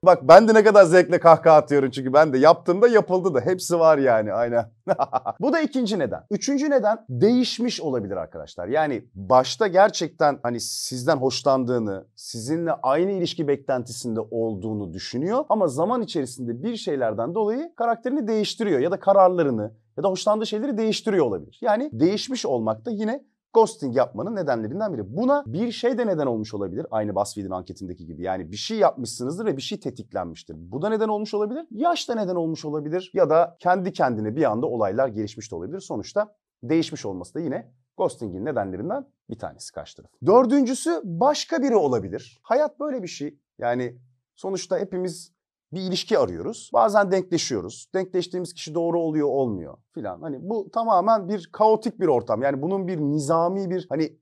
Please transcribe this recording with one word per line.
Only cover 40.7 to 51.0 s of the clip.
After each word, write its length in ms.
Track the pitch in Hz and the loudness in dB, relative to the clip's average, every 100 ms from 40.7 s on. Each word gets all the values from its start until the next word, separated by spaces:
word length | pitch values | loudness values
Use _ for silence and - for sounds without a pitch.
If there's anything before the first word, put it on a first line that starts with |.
| 254 320 339 | -2 -4 -6
başka 580 | 214 165 254 294 - 330 | -6 -2 0 0 -4 -4
biri 140 | 277 226 | 0 2
olabilir. 640 | 147 120 95 95 - _ | 2 -2 -4 -10 -12 _
Hayat 380 | _ - 302 196 | _ 0 0 -4
böyle 220 | 294 262 | -8 -6
bir 60 | 180 | -10
şey. 300 | - 143 151 _ _ | -10 -12 -14 _ _
Yani 400 | 120 123 123 - _ _ _ _ | -4 -4 -4 -10 _ _ _ _
sonuçta 420 | 185 190 - 180 | -8 -8 -4 -4
hepimiz 560 | 190 185 185 165 - _ _ _ _ | -4 -6 -8 -8 -18 _ _ _ _
bir 60 | 165 | -10
ilişki 380 | 185 190 - 208 | -6 -6 -2 0
arıyoruz. 520 | 117 85 107 233 - | 0 -2 -8 -10 -4
Bazen 380 | - 226 208 196 | 0 2 2 2
denkleşiyoruz. 800 | 190 185 170 - 117 87 - - | 0 -2 -4 -2 -6 -6 -12 -8
Denkleştiğimiz 600 | 185 185 180 175 180 175 | -6 -4 -6 -6 -8 -10
kişi 200 | - - | -12 -10
doğru 260 | 156 170 170 | -4 -2 -2
oluyor, 280 | 165 156 147 | -2 0 0
olmuyor 480 | 135 131 98 78 - _ | 0 -2 -4 -10 -18 _
filan. 300 | - 101 87 | -12 -12 -10
Hani 160 | 160 135 | -12 -12
bu 300 | 175 226 - | -8 -8 -6
tamamen 560 | - 226 196 | -6 0 2